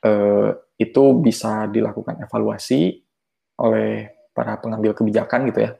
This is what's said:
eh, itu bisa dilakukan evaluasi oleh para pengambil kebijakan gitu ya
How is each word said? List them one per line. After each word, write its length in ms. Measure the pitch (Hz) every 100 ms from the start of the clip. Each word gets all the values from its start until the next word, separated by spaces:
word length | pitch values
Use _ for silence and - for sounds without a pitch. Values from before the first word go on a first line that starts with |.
| 117
eh, 480 | 104 104 101 104 101 _ _
itu 240 | 110 - 139 127
bisa 480 | 139 107 110 107 107
dilakukan 560 | 107 110 107 - 110
evaluasi 800 | 110 110 107 107 - 131 175 - _ _ _ _ _ -
oleh 720 | 117 110 110 107 107 - _
para 240 | - 113 107
pengambil 320 | 117 110 107
kebijakan 560 | 104 110 107 104 120 131
gitu 160 | 113 110
ya 80 | -